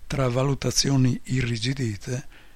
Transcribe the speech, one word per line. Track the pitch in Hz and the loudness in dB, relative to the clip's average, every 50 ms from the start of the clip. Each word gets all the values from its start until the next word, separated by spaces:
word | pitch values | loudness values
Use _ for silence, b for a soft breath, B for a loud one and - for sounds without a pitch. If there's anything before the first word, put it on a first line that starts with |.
| B | B
tra | - 156 135 135 123 | -6 -2 0 0 2
valutazioni | 120 131 131 143 135 - - 123 - - - 135 139 131 127 123 120 - - | 2 2 2 2 0 0 0 -2 0 2 2 4 4 6 6 4 4 0 -2
irrigidite, | - 127 131 123 117 120 110 110 131 135 139 123 110 104 98 - 131 123 135 - B B B B B B | -2 -2 0 0 0 -2 -2 -2 -2 -2 -2 -2 -4 -4 -6 -6 -6 -6 -6 -8 B B B B B B